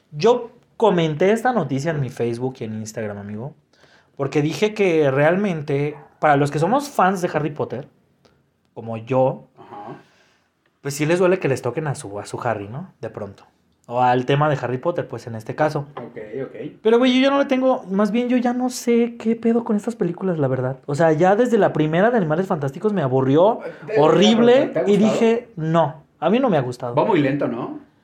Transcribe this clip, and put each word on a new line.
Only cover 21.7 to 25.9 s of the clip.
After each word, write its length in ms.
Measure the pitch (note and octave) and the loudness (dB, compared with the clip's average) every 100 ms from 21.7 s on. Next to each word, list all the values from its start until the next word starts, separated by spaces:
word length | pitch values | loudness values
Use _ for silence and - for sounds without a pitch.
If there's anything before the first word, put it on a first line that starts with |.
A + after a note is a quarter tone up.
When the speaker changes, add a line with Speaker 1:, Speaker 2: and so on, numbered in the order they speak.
Speaker 1:
primera 380 | D3+ D#3 E3 G#3+ | 2 0 2 2
de 80 | A#3+ | 2
Animales 300 | D#3+ D#3 F#3 | 0 -2 -2
Fantásticos 460 | F3+ C#3 E3+ G#3+ | -2 -4 -4 -4
me 100 | G3+ | 0
aburrió, 560 | C3+ C3 C3 C#3+ F#3+ B3 - - D3 | 0 2 4 4 4 2 -6 -14 -4
Speaker 2:
¿Te, 80 | |
te, 80 | D3 | 2
Speaker 1:
horrible, 680 | D#3 E3+ G#3 A3+ A#3 B3+ D4+ | 4 6 6 6 6 4 4
Speaker 2:
te 100 | - | -2
ha 40 | F#3 | 2
Speaker 1:
y 80 | G3+ | 4
Speaker 2:
gustado? 140 | G#3+ | 4
Speaker 1:
dije, 380 | G#3+ A3+ A#3 - - | 2 2 0 -4 -6
no, 480 | D#3 E3 D3+ | 0 2 0